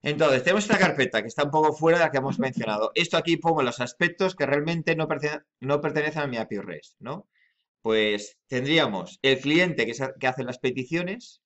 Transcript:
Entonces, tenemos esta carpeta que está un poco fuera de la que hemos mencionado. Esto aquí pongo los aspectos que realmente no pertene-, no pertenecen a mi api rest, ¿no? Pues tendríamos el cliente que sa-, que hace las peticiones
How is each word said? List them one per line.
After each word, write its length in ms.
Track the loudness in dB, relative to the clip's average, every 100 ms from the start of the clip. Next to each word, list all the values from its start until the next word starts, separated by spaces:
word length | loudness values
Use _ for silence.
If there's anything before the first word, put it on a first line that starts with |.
Entonces, 400 | -4 2 4 4
tenemos 220 | 2 2
esta 160 | 2 4
carpeta 420 | 4 2 0 0
que 60 | -2
está 160 | -2
un 80 | 0
poco 200 | 4 2
fuera 260 | 4 4 4
de 60 | 4
la 60 |
que 60 | 2
hemos 220 | -2 -2
mencionado. 540 | -2 -2 -4 -2 0 0
Esto 200 | 0 0
aquí 220 | 2 0
pongo 240 | 2 2
los 180 | 0 -2
aspectos 540 | -8 -2 -4 0 -2
que 140 | 0 0
realmente 480 | 0 0 -2 0 -2
no 120 | 0
pertene-, 360 | -2 -4 -6 _ _
no 220 | -2 0
pertenecen 420 | 0 -2 -2 -2
a 40 | -4
mi 100 | -4
api 200 | -6 -8
rest, 380 | -8 -14 -16 _
¿no? 300 | -12 -12 -14 _ _ _ _ _
Pues 560 | 0 2 2 0 -6 _ _
tendríamos 720 | -4 0 2 2 -2 -8 -2
el 180 | 0 2
cliente 440 | 2 2 2 0 -4
que 80 |
sa-, 200 | -4 -8 -4
que 100 | -4
hace 180 | -4 -8
las 120 | -4
peticiones 840 | -4 -4 -4 -4 -4 -10 -14 _